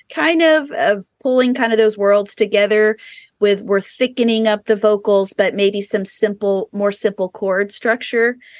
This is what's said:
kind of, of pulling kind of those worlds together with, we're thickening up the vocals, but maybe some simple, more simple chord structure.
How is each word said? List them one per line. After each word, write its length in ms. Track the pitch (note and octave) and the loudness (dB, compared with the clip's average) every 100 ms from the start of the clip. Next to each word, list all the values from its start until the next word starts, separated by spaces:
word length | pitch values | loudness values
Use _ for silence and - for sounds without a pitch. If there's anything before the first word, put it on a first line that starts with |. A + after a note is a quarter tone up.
| _ | _
kind 300 | - D#4 E4 | -4 0 2
of, 300 | E4 D#4 C#4+ | 4 2 0
of 340 | - D3+ G#3 F#3+ _ | -2 0 -2 -6 _
pulling 320 | C4+ B3+ B3+ | -2 2 2
kind 180 | B3 A#3 | 0 0
of 60 | A3 | 2
those 180 | A3 G#3 | 2 2
worlds 380 | G3+ G3+ G3+ | 2 2 0
together 640 | - G#3 G#3 G3+ G#3+ G#3+ A3 - - - - | -4 0 2 2 2 2 0 -8 -20 -20 -2
with, 220 | G#3 G3+ | 0 0
we're 200 | G3+ G3 | 0 -4
thickening 680 | F#3+ - B3+ B3+ A#3 A3+ A3 | -4 -4 -4 0 0 2 0
up 180 | G#3 - | 0 -2
the 100 | G#3+ | 0
vocals, 560 | G#3+ G#3 G#3 G3+ F#3+ | 2 0 2 0 0
but 220 | - F#3+ | -2 -2
maybe 300 | G3 G3 G3+ | 0 0 0
some 220 | G3 G#3 F#3+ | -4 -4 -4
simple, 640 | - G#3+ G3+ G3+ G3 - | -2 -2 -2 -2 -2 -4
more 180 | G3+ G3+ | -4 -4
simple 380 | G3+ G#3 G3+ F#3 | -2 -4 -4 -8
chord 420 | - G3 F#3+ G3+ | -6 -4 -2 -4
structure. 640 | - A#3+ A#3+ - A#3 A#3 B3 - | -4 -4 -4 -4 -2 -2 -2 -14